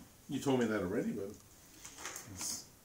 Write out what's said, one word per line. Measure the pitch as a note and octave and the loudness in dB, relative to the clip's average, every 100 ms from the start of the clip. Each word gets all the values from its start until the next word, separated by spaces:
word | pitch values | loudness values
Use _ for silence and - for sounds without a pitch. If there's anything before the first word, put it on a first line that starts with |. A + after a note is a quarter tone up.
| - - - | -6 -18 -4
You | C3+ | 0
told | C#3 B2+ | 4 6
me | A2+ | 6
that | G#2+ | 4
already, | F2+ A2+ A3 | 2 2 2
but | G#2+ G2 A2 - - - - - - - - - | 0 -4 -8 -16 -20 -20 -18 -16 -12 -10 -10 -10
it's | F#2 - - - - | -8 -6 -6 -10 -20